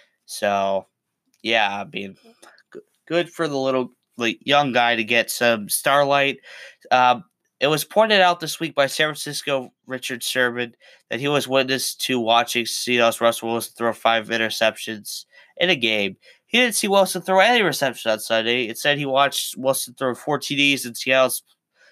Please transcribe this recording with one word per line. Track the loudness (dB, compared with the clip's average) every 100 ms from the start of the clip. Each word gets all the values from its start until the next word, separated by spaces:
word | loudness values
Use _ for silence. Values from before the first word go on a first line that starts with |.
| _ _ -18
So, | -4 -2 0 0 -2 -6 _ _ _ _ _
yeah, | -2 0 0 -2
I |
mean, | -10 -10 -12 -16 _ _ -20 _ _
g-, | -20 -20 _ -6
good | -4 -4
for | -4 -4
the | -2
little, | 0 -2 -2 _ _ -4
like, | -4 -2
young | 0 2 4
guy | 2 2 2
to |
get | 0 0 0
some | 0 2 2 -2
starlight. | -4 2 2 4 2 0 -4 -12 -20 -20 _ 0
Uh, | 4 4 2 -2 _ _ -2
it | 0
was | 0
pointed | 0 0 4 4
out | 4 2
this | -4 -6
week | -4
by | 0 0
San | 2 -2
Francisco | -2 -8 -8 -4 -4 -4 _ -12
Richard | -10 -8 -8
Sherman | -4 0 0 0 -6 -8 _ -20 -8
that | -4
he | 0
was | 0 2
witness | 0 2 0 -4
to | -4 -2 0
watching | 4 2 2 -2 -4
Seattle's | -4 0 2 2 4
Russell | 0 0 -2
Wilson | -4 -6 -4
throw | -4
five | 0 2 2 0
interceptions | -2 -2 0 0 0 -8 -10 -10 -14 -16 _ _ -4
in | -2
a | 0
game. | 0 0 -2 -6 _ _
He | _ 0
didn't | 0
see | 0 0
Wilson | 2 2 -2
throw | 0 4
any | 4 4
receptions | 2 0 -4 -4 -4
on | -4
Sunday. | -2 -2 0 -2 -2
Instead, | -4 -2 -2
he | 0
watched | 2 2 0 -8 -4
Wilson | -2 -2 -4
throw | -6 -4
four | -4 -4 -4
T | -4 0
Ds | 0 0
and | -4 -8
Seattle's | 0 2 2 0 -12 _ _ _ _